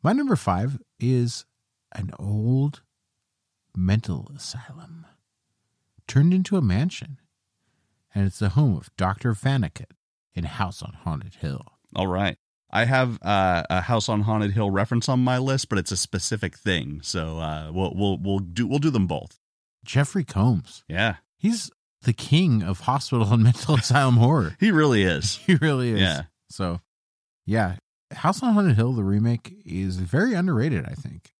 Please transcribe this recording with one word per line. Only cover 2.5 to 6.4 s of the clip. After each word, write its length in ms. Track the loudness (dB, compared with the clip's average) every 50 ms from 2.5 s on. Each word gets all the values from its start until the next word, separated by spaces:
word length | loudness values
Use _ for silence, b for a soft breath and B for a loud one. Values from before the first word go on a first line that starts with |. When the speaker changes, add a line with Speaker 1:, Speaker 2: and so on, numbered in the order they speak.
| 2 2 2 0 -4 -8 _ _ _ _ _ _ _ _ _ _ _ _ _ _ _ _ _ _ _
Speaker 1:
mental 560 | -2 0 2 2 0 0 -2 -6 -6 -6 -12 -16
asylum 720 | -16 -14 -12 -12 -12 -14 -14 -18 -20 -20 -20 -20 -20 -20 -20 _ _ _ _ _ _ _ _ _ _ _ _ _ _ _ _ _ _ _ 0
turned 260 | 2 4 6 6 4
into 240 | 4